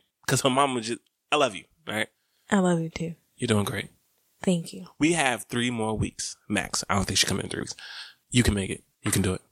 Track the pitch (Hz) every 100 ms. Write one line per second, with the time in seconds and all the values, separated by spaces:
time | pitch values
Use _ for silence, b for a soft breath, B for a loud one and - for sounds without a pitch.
0 | _ _ - 131 135 131 143 123 110 117
1 | _ _ - 147 131 92 - _ - 107
2 | - _ _ _ - 202 180 170 165 -
3 | 165 170 _ - 120 107 98 101 - _
4 | _ _ _ _ - 175 165 190 180 -
5 | 151 170 139 110 - 120 120 120 110 104
6 | 104 - - - - 101 - - - -
7 | - 95 - - - - - - B B
8 | B B - 123 113 101 92 78 _ _
9 | 104 95 95 92 _